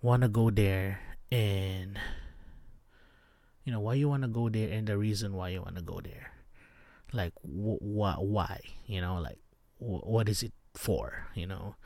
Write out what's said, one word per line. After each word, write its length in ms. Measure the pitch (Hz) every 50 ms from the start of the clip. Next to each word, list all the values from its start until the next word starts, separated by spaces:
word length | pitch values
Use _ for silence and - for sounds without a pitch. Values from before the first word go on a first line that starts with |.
wanna 260 | - 120 120 123 127 120
go 220 | 101 117 113 113
there, 500 | 104 104 104 98 95 95 95 98 98 98 - - - - - -
and, 680 | 123 120 110 104 98 95 95 95 95 95 92 95 98 98 - - - - - - - - - - - - - - - - _ _ _ - - - - - _ _ _ _ _ _ _ _ -
you 80 | 139
know, 80 | 120 107
why 140 | 104 110 123
you 160 | 139 143 147
wanna 180 | 143 139 131 120
go 220 | 113 117 117 113
there, 200 | 110 110 110 87
and 180 | 87 110 107 107
the 100 | 104 101
reason 360 | 104 107 104 101 107 101 98
why 160 | 92 90 90
you 120 | 92 92
wanna 200 | 90 87 87 90
go 200 | 85 85 87 85
there. 320 | - - - - - - - - - - - - - - - - - - - - - - -
Like, 200 | 117 92 85 - - -
wh-, 380 | - 67 92 104 107 107 -
wh-, 400 | - 104 104 104 104 98 78 - 95
why, 360 | 98 104 104 87 - - - - - - - -
you 140 | - 104 92
know, 180 | 90 90 92 87
like, 200 | 82 - - - - _ _ _ _ _ _ -
wh-, 280 | - 117 98 - - -
what 200 | 110 113 110 104
is 160 | 104 - 113
it 100 | 107 - - _ - _
for, 540 | - - - 98 57 - - - - - - -
you 100 | - 85
know? 300 | 90 95 95 - 101 - - -